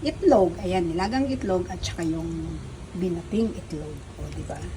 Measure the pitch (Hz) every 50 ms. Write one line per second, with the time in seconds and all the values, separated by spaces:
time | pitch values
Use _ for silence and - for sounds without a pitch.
0 | - 311 320 - 370 381 277 214 190 170 170 - 208 185 185 185 175 170 160 170
1 | 185 208 226 262 269 269 262 254 - 202 185 185 180 180 185 180 - - - -
2 | 170 160 160 165 165 165 165 165 160 160 165 160 - - - - - - - 180
3 | 180 185 170 170 170 - - 208 226 220 - - - - - 151 143 147 151 139
4 | - - - - 156 147 143 156 156 156 - - - - -